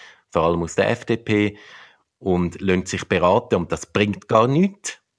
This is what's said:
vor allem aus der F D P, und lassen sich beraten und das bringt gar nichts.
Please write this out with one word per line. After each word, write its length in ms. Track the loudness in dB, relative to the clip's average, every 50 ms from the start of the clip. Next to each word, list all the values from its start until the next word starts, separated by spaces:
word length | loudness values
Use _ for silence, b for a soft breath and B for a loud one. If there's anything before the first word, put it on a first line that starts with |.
| B B B B B _
vor 140 | -2 0 2
allem 180 | 2 0 0
aus 140 | -2 -2 0
der 160 | 0 0 0
F 140 | 0 -2 -2
D 120 | -4 -4
P, 400 | -4 -2 0 0 2 0 0 -4 B B B B B B B B B B _ _ _
und 420 | -4 -2 0 0 0 -4 -6 -4
lassen 240 | -2 0 0 0 -2
sich 180 | -4 -8 -8 -4
beraten 500 | -2 0 2 4 4 4 2 2 0 0
und 160 | -2 0 -2
das 160 | -6 -8 -8
bringt 400 | -4 -2 0 0 0 0 -4 -2
gar 200 | 2 2 2 4
nichts. 540 | 4 2 2 2 0 -2 -8 -14 -14 -14 -14 _ _ _